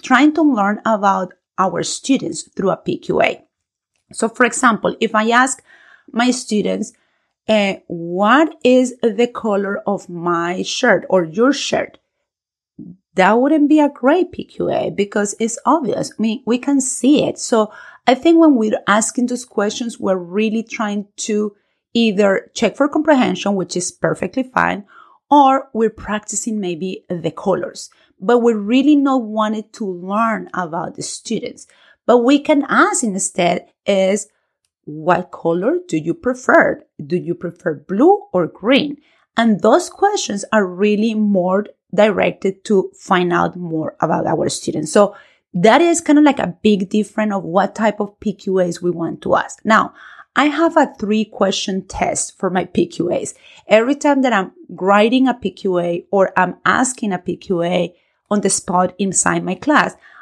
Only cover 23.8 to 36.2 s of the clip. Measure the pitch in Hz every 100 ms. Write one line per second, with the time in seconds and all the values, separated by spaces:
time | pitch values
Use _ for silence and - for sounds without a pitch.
23.8 | 175 - 165 160 175 269 254 - 85 190
24.8 | - - - _ _ 294 269 269 - 220
25.8 | 220 214 - 214 - 208 233 214 180 165
26.8 | 185 - - 180 160 - 202 160 - -
27.8 | - _ _ _ 190 240 233 214 202 254
28.8 | 285 294 277 262 214 214 214 220 214 -
29.8 | 202 175 185 208 226 202 180 180 170 165
30.8 | 165 - - - - 214 - - - _
31.8 | _ _ - 240 240 285 302 285 285 311
32.8 | 403 392 226 185 - - 175 180 - _
33.8 | - 196 190 202 - _ _ _ _ _
34.8 | - 151 156 175 175 - 160 175 214 349
35.8 | - 208 165 -